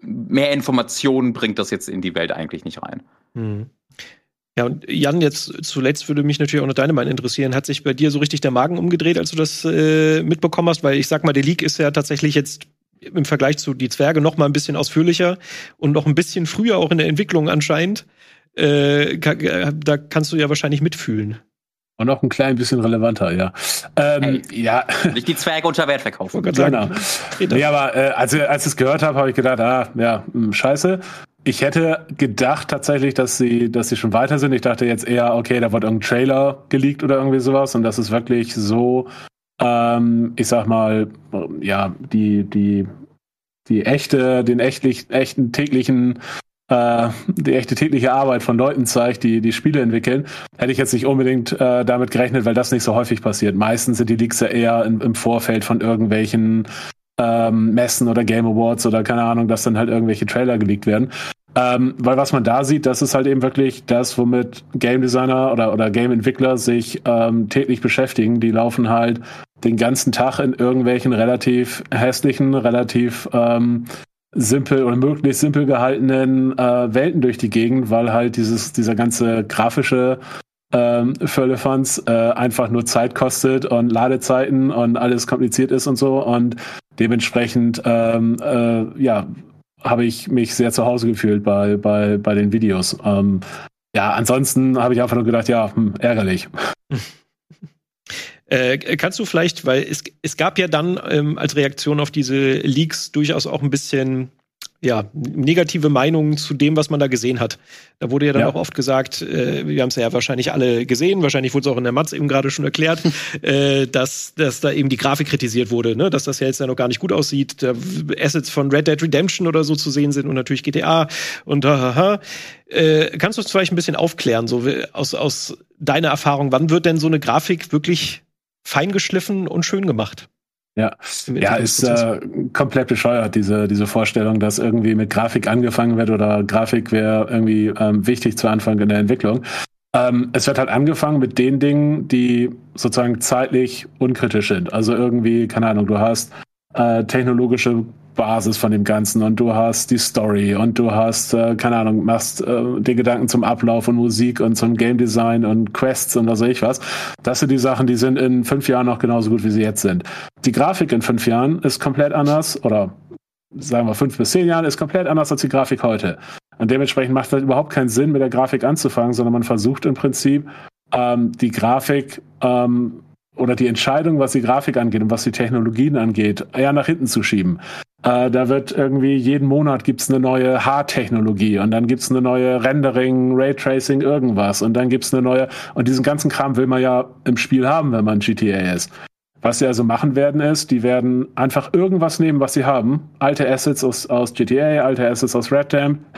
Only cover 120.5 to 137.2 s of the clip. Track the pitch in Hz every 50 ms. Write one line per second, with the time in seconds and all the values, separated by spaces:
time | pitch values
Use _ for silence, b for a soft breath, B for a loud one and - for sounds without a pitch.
120.5 | 135 131 - 147 - 160 - 160 165 165 151 156 B B B B B B B -
121.5 | 143 143 131 143 147 131 127 127 123 156 185 202 208 202 B B B B B B
122.5 | B B B - - 170 160 156 156 156 160 - - 156 170 208 220 - - -
123.5 | - 190 180 - 185 175 170 165 - - 170 165 - - - 127 113 113 117 113
124.5 | 123 120 120 135 - - - - - - 139 - - - 147 143 - - - -
125.5 | 127 - _ _ _ _ 151 147 135 165 160 147 139 - - 147 143 139 143 135
126.5 | 131 131 165 156 165 175 165 170 160 156 156 160 160 147 - 123 120 160 - -
127.5 | 175 160 - - 147 151 - 175 170 - - - - - _ _ _ _ _ _
128.5 | _ _ _ - - 139 165 202 190 196 - - 190 185 - - 202 190 180 151
129.5 | - 170 165 - 202 196 196 165 120 110 104 - - - - - _ _ _ _
130.5 | _ _ _ _ _ 107 110 - - B B B B B B - 123 - - 101
131.5 | 113 113 117 113 - - 131 120 117 117 117 113 104 - - - - 151 135 -
132.5 | - - 143 117 - 135 - - 117 - - 120 123 117 110 98 - 110 98 98
133.5 | 107 104 104 95 104 101 104 101 - 113 107 - - 113 107 110 110 104 104 104
134.5 | 104 - 117 110 117 117 107 110 110 110 110 107 - - 117 117 - 117 - 107
135.5 | 117 123 120 117 113 123 117 117 117 113 113 107 110 101 104 107 104 104 101 95
136.5 | 101 113 113 - 123 113 117 - 110 110 107 107 110 107